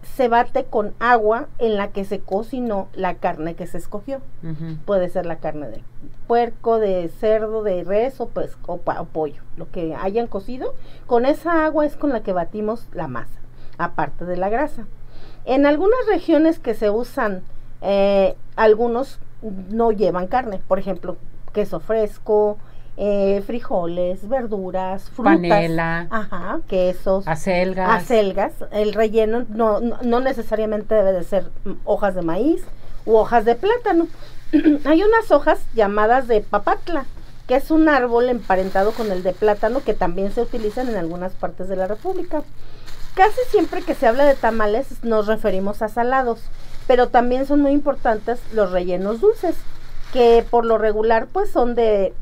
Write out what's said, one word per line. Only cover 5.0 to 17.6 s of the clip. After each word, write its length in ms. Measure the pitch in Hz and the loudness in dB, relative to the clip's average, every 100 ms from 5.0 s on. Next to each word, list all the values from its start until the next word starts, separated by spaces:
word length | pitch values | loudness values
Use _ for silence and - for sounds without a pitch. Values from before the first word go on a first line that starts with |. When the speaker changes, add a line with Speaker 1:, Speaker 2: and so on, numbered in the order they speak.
| 180 | 0
Speaker 1:
ser 160 | 185 170 | -2 -4
la 120 | - | -4
carne 300 | 156 151 135 | -6 -6 -6
de 140 | - - - - - - | -10 -10 -10 -10 -8 0
puerco, 500 | 233 233 - 233 226 | 0 0 -2 0 2
de 300 | 208 185 165 | 2 0 -2
cerdo, 540 | - 214 220 214 220 | -2 0 2 0 -2
de 200 | 208 180 | -2 -2
res 380 | 170 202 247 269 | 0 0 0 -4
o, 60 | 233 | -8
pues, 280 | - - - - | -4 -6 -6 -8
o 100 | 170 | -6
pa-, 240 | - 139 | -4 -4
o 40 | - | -6
pollo, 360 | 165 156 - - - | -4 -4 -6 -8 -8
lo 120 | 165 | -6
que 260 | 190 165 139 | -6 -6 -4
hayan 320 | 190 214 233 | -2 -2 -4
cocido. 480 | 202 196 254 320 - - - - | -6 -6 -6 -4 -4 -6 -10 0
Con 180 | 240 254 | 2 4
esa 400 | 302 320 330 311 | 0 0 2 2
agua 200 | 311 302 | 2 0
es 120 | 294 | 0
con 140 | 294 | -2
la 100 | 240 | -2
que 100 | 214 | -2
batimos 560 | 180 170 214 214 233 - | -2 -2 -4 -4 -6 -8
la 140 | 165 156 | -8 -6
masa, 320 | 120 - - - - - - | -6 -6 -6 -8 -10 -10 -4
aparte 460 | 170 - 147 - | -4 -2 -2 -4
de 140 | 175 180 | -4 -2
la 120 | 190 | 0
grasa. 360 | 233 302 - 208 - - - - - - | 0 -2 -4 -6 -10 -10 -8 -10 -10 -2
En 200 | 262 285 | 4 4
algunas 340 | 302 381 508 494 | 4 4 4 2
regiones 500 | 370 - 302 320 330 | 0 4 4 4 2
que 140 | - | -4
se 160 | 214 214 | 0 0
usan, 520 | 208 240 - 220 185 - - | 0 -2 -4 -4 -4 -6 -8